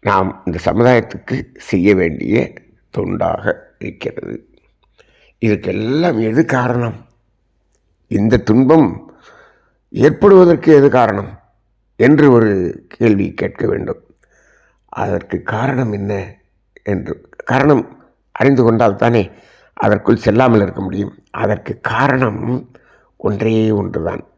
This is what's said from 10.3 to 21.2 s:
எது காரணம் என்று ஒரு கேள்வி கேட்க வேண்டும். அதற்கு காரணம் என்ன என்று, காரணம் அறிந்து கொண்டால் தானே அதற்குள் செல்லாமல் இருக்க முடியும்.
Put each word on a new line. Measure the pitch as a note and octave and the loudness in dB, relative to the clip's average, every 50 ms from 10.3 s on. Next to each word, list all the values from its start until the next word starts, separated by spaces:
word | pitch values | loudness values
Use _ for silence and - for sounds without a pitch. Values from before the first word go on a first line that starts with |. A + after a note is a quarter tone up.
| G3 F#3+ F#3 F3 E3+ D3 - - D#3 | 8 8 8 6 4 2 4 4 6
எது | C#3+ C#3 C#3+ | 6 6 6
காரணம் | - B2+ A#2+ A2 G2+ G2+ G2+ - - - _ _ _ _ _ _ _ _ _ _ _ _ | 4 4 2 2 0 -4 -6 -10 -14 -20 _ _ _ _ _ _ _ _ _ _ _ _
என்று | A2 C3 D3+ C#3+ D3 C#3+ | 2 4 4 6 6 6
ஒரு | B2+ A#2 A2 G#2+ G2+ F#2+ F2+ F2 - - - _ | 6 6 4 2 0 0 -2 -4 -6 -8 -16 _
கேள்வி | - _ A#2 A#2 G#2+ G2 F#2+ F2 E2+ | -8 _ 0 2 2 2 0 -4 -4
கேட்க | - - - - - - - | -6 -8 -8 -6 -6 -6 -4
வேண்டும். | G2 - - - - - _ _ _ _ _ _ _ _ _ _ _ _ _ _ _ _ _ _ - | -4 -4 -6 -8 -10 -12 _ _ _ _ _ _ _ _ _ _ _ _ _ _ _ _ _ _ -10
அதற்கு | - - G2 F#2 F2+ - - G2 F2+ | -8 -6 -4 -4 -6 -6 -6 -8 -8
காரணம் | - - G#2 G#2+ A#2 C3+ C#3 B2 C3+ A2+ | -6 -6 -6 -4 -4 -4 -2 -2 -4 -4
என்ன | G#2 G2+ G2+ G2 G#2 G2 F#2+ F#2+ - _ _ _ _ _ _ _ _ - _ | -4 -6 -6 -6 -6 -8 -8 -12 -16 _ _ _ _ _ _ _ _ -14 _
என்று, | - G2+ F2+ - - - - _ _ - _ - | -6 -6 -6 -6 -8 -12 -14 _ _ -20 _ -8
காரணம் | - B2+ C3 C3+ D3 D3 B2 - - - _ _ _ _ _ _ _ _ | -4 -2 0 2 2 2 2 0 -6 -14 _ _ _ _ _ _ _ _
அறிந்து | - - C#3 C#3 B2+ B2 | 0 2 2 2 4 2
கொண்டால் | A2+ A2+ A2+ A#2 A2 G2 | 2 2 2 2 0 0
தானே | G2 A2 A#2+ A#2+ A#2 G2 F#2 - _ _ _ _ _ _ _ _ | 2 0 2 2 2 0 -2 -8 _ _ _ _ _ _ _ _
அதற்குள் | - - G#2 G#2 G2+ - - A2+ A2 - | -4 0 0 0 0 2 0 0 2 2
செல்லாமல் | A#2 G#2 A2+ C3 B2+ A#2 A2 | 0 2 2 2 4 4 2
இருக்க | G2+ F#2 - - | 2 0 -4 -8
முடியும். | G2 F#2 F#2 F#2+ G#2 - - - | -8 -8 -6 -6 -6 -8 -10 -18